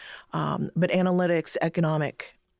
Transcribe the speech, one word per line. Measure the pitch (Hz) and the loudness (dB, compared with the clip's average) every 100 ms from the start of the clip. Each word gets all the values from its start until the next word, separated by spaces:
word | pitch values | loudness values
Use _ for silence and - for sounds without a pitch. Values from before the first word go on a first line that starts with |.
| - - - | -18 -18 -8
um, | 160 151 - 147 | -4 -2 -2 -2
but | 165 175 | 0 2
analytics, | 185 185 180 180 170 - - | 2 2 2 2 2 -2 -2
economic | 165 175 160 156 139 - - - _ _ | -2 0 0 0 -2 -6 -16 -20 _ _